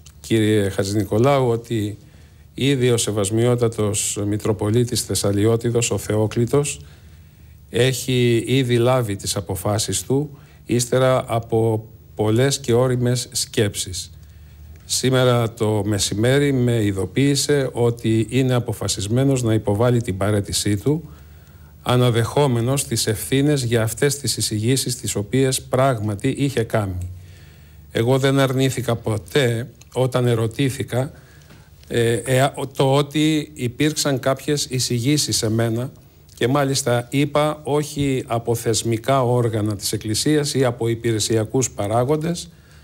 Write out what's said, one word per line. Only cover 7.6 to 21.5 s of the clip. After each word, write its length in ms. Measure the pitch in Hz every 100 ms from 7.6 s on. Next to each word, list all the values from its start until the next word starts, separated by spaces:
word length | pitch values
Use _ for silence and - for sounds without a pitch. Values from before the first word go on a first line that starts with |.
| -
έχει 720 | 113 127 123 - 127 120 113 -
ήδη 300 | 131 123 120
λάβει 380 | 117 131 110 95
τις 200 | 92 -
αποφάσεις 680 | 85 90 104 98 - 95
του, 340 | - 135 147 - - - -
ύστερα 600 | 120 123 127 131 127 123
από 600 | 113 - 113 113 110 - - - -
πολλές 440 | 107 110 139 139
και 140 | -
όριμες 540 | 117 127 123 123 123 -
σκέψεις. 800 | - - - 104 - - 92 - - - - - - - - -
Σήμερα 680 | - 127 131 127 120 117
το 280 | 113 107 107 98
μεσημέρι 640 | 104 - 101 117 135 143
με 300 | 135 123 117 104
ειδοποίησε 840 | 98 90 - 143 139 - 143 131
ότι 540 | 113 120 117 113 113 107
είναι 240 | 123 131
αποφασισμένος 920 | 127 107 110 101 - 101 120 139 135
να 100 | 113
υποβάλει 480 | 110 - 101 123 123
την 160 | 113 95
παραίτησή 600 | 98 104 95 87 101 104
του, 320 | 135 156 - - - - -